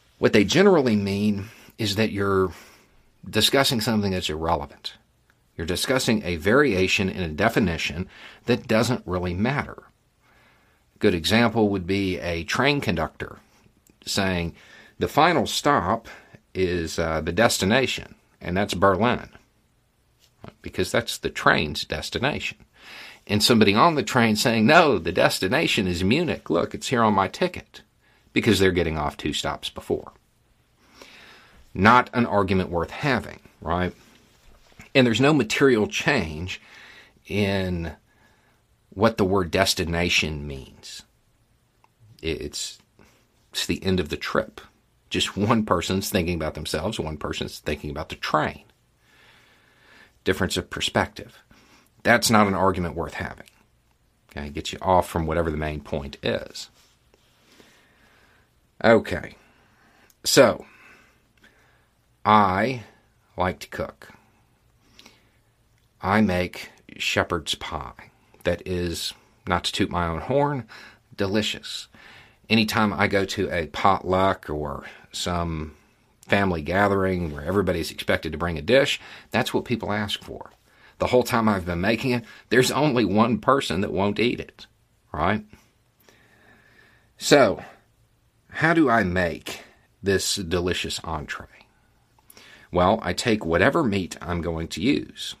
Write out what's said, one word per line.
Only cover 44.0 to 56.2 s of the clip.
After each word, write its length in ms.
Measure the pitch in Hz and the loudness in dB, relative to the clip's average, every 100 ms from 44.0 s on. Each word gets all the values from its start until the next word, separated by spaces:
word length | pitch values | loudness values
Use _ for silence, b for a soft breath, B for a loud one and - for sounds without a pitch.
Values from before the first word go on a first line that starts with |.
of 80 | 78 | -2
the 80 | 78 | -6
trip. 440 | - - - - - _ _ _ _ | -2 -2 -2 -8 -20 _ _ _ _
Just 260 | 92 - - | -4 -4 -2
one 280 | 104 117 | 0 2
person's 460 | 107 92 - 95 - | 2 0 0 -2 0
thinking 240 | 98 85 | 0 0
about 200 | 85 78 | -2 -4
themselves, 440 | 76 78 80 95 110 | -6 -6 -4 -4 -6
one 180 | 78 76 | -8 -8
person's 420 | 73 76 - - | -8 -8 -8 -8
thinking 320 | - 76 76 | -6 -6 -6
about 180 | 71 - | -10 -10
the 80 | - | -10
train. 480 | - 156 139 80 - _ _ _ b b b b b b b b b b b b | -4 -2 -2 -6 -18 _ _ _ b b b b b b b b b b b b
Difference 320 | - 92 92 92 | -4 0 -2 -2
of 140 | - | -6
perspective. 680 | - - 110 90 - - - _ b b b b _ | -6 -2 -2 -2 -6 -18 -20 _ b b b b _
That's 280 | - 117 110 | 2 2 4
not 160 | 110 101 | 4 4
an 80 | |
argument 400 | 95 95 92 85 | 2 0 0 -4
worth 200 | 80 78 | -6 -8
having. 320 | - 87 - - _ _ _ _ _ _ _ _ | -8 -10 -12 -20 _ _ _ _ _ _ _ _
Okay, 160 | 71 73 | -12 -10
it 80 | |
gets 180 | 78 - | -10 -10
you 60 | - | -6
off 260 | 92 90 - | 2 2 2
from 180 | 87 80 | -2 0
whatever 240 | 82 82 | 0 -2
the 60 | 76 | -2
main 240 | 78 76 | -6 -8
point 360 | - 78 71 - | -8 -8 -8 -8